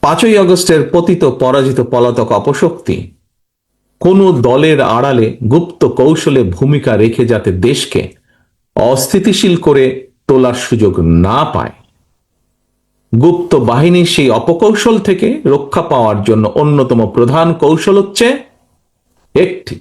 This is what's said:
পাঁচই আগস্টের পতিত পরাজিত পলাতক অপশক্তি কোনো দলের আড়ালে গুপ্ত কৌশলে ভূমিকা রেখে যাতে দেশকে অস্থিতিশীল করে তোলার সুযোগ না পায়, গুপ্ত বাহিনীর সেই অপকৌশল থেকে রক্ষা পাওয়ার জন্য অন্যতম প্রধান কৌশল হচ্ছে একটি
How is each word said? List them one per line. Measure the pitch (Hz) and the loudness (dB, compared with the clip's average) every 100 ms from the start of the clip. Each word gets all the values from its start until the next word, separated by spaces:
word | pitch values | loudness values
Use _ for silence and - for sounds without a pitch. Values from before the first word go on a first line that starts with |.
পাঁচই | 143 160 233 214 | -2 0 2 2
আগস্টের | 185 180 180 160 156 | 4 2 2 0 2
পতিত | 180 175 175 160 123 | 0 0 0 0 0
পরাজিত | 131 135 131 131 120 | 0 0 0 -2 -2
পলাতক | 123 123 117 110 | 0 0 0 -2
অপশক্তি | 104 101 - 180 - - 92 - _ _ _ _ _ _ _ _ _ | -2 -2 -2 -2 -4 -8 -8 -8 _ _ _ _ _ _ _ _ _
কোনো | 170 190 190 156 120 | 0 4 2 2 2
দলের | 131 160 147 117 113 | 2 2 2 0 0
আড়ালে | 139 127 110 - 104 | 0 0 -2 -2 0
গুপ্ত | 143 175 - 135 - | 0 -2 -2 -2 2
কৌশলে | 131 160 - 135 101 90 | 0 2 0 0 -2 -2
ভূমিকা | 139 147 131 107 | -2 0 0 0
রেখে | 113 113 117 | 0 0 0
যাতে | 110 101 90 113 | 0 -2 -2 0
দেশকে | 143 - - - - _ _ _ _ _ - | -2 -4 -6 -6 -12 _ _ _ _ _ -2
অস্থিতিশীল | 113 131 - 202 196 - 208 170 165 | 0 0 0 0 0 0 0 0 2
করে | 143 131 131 - _ - | 2 2 -2 -14 _ 0
তোলার | 135 127 123 - | 2 2 -2 -4
সুযোগ | 113 107 - 82 82 90 | 0 0 0 0 2 2
না | 123 156 | 0 -2
পায়, | 90 60 - _ _ _ _ _ _ _ _ _ _ _ _ _ | -4 -8 -12 _ _ _ _ _ _ _ _ _ _ _ _ _
গুপ্ত | 113 151 175 - 156 | 0 2 0 0 0
বাহিনীর | 117 120 165 175 170 | 0 0 2 2 2
সেই | - 135 | 0 0
অপকৌশল | 110 113 175 208 214 240 226 202 | 0 0 0 2 2 0 0 0
থেকে | 180 220 277 160 | -2 -2 -2 0
রক্ষা | 143 - - | -2 -2 -6
পাওয়ার | - 135 113 104 101 | -2 0 0 0 0
জন্য | 110 107 - | 0 0 0
অন্যতম | 151 147 131 117 107 110 | 0 2 2 0 0 0
প্রধান | 120 147 170 165 | 0 2 0 0
কৌশল | 143 156 - 196 | 0 0 2 0
হচ্ছে | 196 - 233 277 - _ _ _ _ _ _ _ _ | 0 -2 -2 -2 -8 _ _ _ _ _ _ _ _
একটি | - 185 185 - - | -2 -2 -2 -14 -16